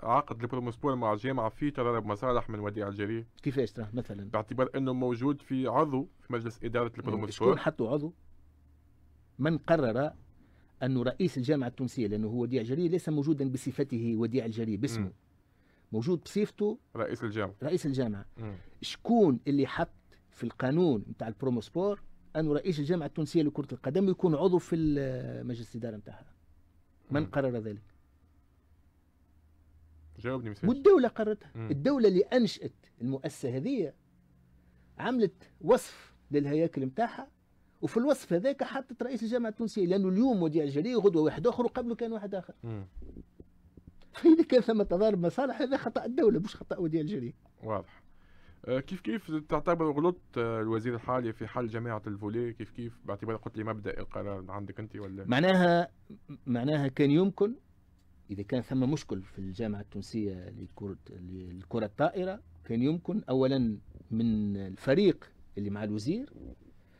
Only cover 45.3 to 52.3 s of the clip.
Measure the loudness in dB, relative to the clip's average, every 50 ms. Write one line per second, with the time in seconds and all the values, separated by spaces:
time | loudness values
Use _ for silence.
45.3 | 2 0 0 0 0 -2 -2 0 0 -2 -2 -2 -4 -4 -4 -2 2 4 6 6
46.3 | 6 4 2 -4 -8 -10 -10 -8 -4 -4 -2 0 0 0 0 -2 -4 -4 -6 -8
47.3 | -10 -12 _ -20 _ -12 -6 -4 -4 -4 -6 -8 -16 -20 -20 -20 -20 -20 -20 -20
48.3 | -20 -20 -20 -20 -20 -12 -6 -2 -2 -2 -2 -4 -10 -8 -4 -4 -4 -4 -4 -4
49.3 | -6 -6 -4 -2 -2 0 2 2 2 2 2 0 2 2 2 2 0 -2 -6 -8
50.3 | -4 -2 -2 0 0 -2 0 0 0 0 0 -2 -4 -4 -4 -2 -2 -2 -2 -4
51.3 | -6 -6 -8 -8 -6 -4 -4 -4 -4 -6 -6 -6 -6 -6 -6 -8 -8 -6 -4 -4